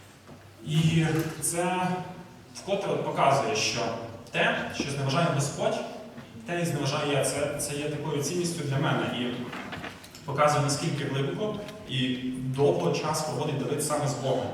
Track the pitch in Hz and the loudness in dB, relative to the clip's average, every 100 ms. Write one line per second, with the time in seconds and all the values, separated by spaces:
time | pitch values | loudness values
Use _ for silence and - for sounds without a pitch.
0 | - - - - - - 151 156 160 165 | -20 -20 -20 -20 -20 -12 0 4 6 6
1 | 156 147 160 156 - 170 180 185 180 180 | 4 2 0 -2 -2 0 2 2 0 -2
2 | - - - - - - 190 202 165 - | -6 -12 -16 -20 -18 -10 -2 0 0 0
3 | - - - - - - - 123 113 110 | 0 4 6 6 4 2 0 0 -2 -2
4 | 113 - - 165 175 - - - 143 139 | -6 -12 -4 2 2 2 -2 -4 -4 -2
5 | 135 160 160 139 135 175 - - - - | 0 2 4 2 0 0 0 0 -4 -10
6 | - - - - - 175 160 143 139 147 | -12 -14 -16 -12 -4 -2 0 0 0 0
7 | 143 135 139 143 143 - - 143 147 143 | 2 2 2 0 -2 -2 -4 -2 -2 -2
8 | 151 143 139 180 170 160 135 135 - 120 | -2 -2 0 0 0 -2 0 2 2 2
9 | 117 120 123 123 - - - - - - | 0 -2 -2 -4 -6 -8 -8 -10 -10 -12
10 | - - 143 135 147 147 139 - 160 131 | -16 -12 -4 4 6 6 2 0 0 -2
11 | 127 135 180 180 214 208 - - - 131 | 0 0 0 0 -2 -4 -8 -12 -4 -2
12 | - 247 127 - 131 139 143 - 170 - | 0 0 -4 -4 -2 2 4 4 2 0
13 | - - - 131 151 135 127 143 - 147 | 0 0 -2 -2 -2 0 0 0 0 0
14 | 135 - 135 - - | 0 0 0 0 0